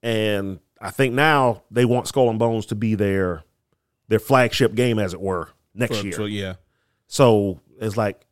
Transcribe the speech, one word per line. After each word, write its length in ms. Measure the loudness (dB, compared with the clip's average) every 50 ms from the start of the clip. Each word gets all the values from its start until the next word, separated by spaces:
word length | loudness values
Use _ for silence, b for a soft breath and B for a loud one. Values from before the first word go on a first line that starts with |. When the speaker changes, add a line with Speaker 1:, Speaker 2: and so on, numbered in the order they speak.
| -4
Speaker 1:
And 580 | -2 -2 0 0 0 -2 -2 -4 -6 -10 -12 _ _ _ _
I 100 | -14 -12
think 240 | -2 0 0 0 2
now 480 | 2 2 2 4 4 4 2 0 -2 _ _
they 140 | 0 0 2
want 240 | 2 2 0 -2 -2
Skull 220 | 0 2 2 2
and 80 | 2 0
Bones 280 | 0 0 0 -2 -4
to 80 | -6 -6
be 200 | -4 -2 -2 0
their, 480 | 0 0 0 0 0 -2 -2 -4 -6 -12 _ _ _ _ _ _ _ _ _ _ _ _ _
their 120 | -2 -2
flagship 540 | 2 2 4 4 4 2 2 2 0 2 2
game, 240 | 2 0 2 2 0
as 140 | -2 -4 -4
it 60 | -6
were, 280 | -6 -4 -4 -4 -6 -8 _ _ _ _ _
next 240 | -6 -6 -4 -4 -6
Speaker 2:
For, 60 | -6
Speaker 1:
year. 80 | -6 -6
Speaker 2:
so, 120 | -6 -6
yeah. 300 | -6 -6 -6 -8 -8 -10 -12 _ _ _ _ _ _ _ _ _
Speaker 1:
So 540 | _ 2 4 6 6 6 4 2 0 -4 -6 _ _ _ -8
it's 160 | -8 -6 -4
like 280 | -2 -2 -2 -4 _ _ _